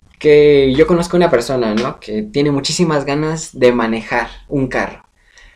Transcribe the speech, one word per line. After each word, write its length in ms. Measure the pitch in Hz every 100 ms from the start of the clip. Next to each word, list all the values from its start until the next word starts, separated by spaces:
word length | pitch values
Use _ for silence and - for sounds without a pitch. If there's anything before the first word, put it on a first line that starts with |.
| _ _
que 520 | 151 147 147 143 135 131
yo 100 | 160
conozco 320 | 170 175 180
una 140 | 170
persona, 420 | 120 120 127 113
¿no? 260 | 107 135 139
Que 220 | - 107
tiene 300 | 107 143 147
muchísimas 540 | 139 139 156 170 151 139
ganas 520 | 143 156 160 - 135
de 140 | 127
manejar 580 | 120 113 110 - 123 - - -
un 200 | 143 131
carro, 360 | 123 98 - _ _ _ _ -